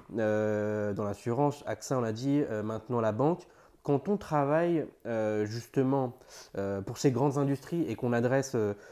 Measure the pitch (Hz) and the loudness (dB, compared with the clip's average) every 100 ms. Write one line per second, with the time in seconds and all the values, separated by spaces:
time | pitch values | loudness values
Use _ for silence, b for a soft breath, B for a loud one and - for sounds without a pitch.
0 | - 113 107 107 107 104 107 107 104 101 | -6 -2 0 2 2 0 0 -2 -2 -2
1 | 104 101 117 117 143 - - 107 - 131 | -4 -4 -2 2 0 0 -6 -8 -2 -2
2 | 113 110 139 143 143 107 107 110 - 120 | -2 -2 0 0 0 -2 -4 -6 -2 0
3 | 110 107 147 180 - b b _ - 139 | 2 2 2 0 -6 b b _ 0 0
4 | 190 208 - 151 139 156 175 160 - - | 0 -2 0 0 2 2 2 0 -2 -8
5 | 117 113 107 107 107 117 - 139 131 139 | -4 0 0 0 0 -4 -2 2 2 2
6 | 123 - B B B - 98 98 107 120 | 0 -6 B B B -6 -4 -4 -6 0
7 | 143 120 143 139 139 139 - 170 131 107 | 2 4 2 2 0 -2 -2 -4 -2 -2
8 | 123 120 120 135 135 120 104 101 B | 0 2 2 2 0 0 0 -2 B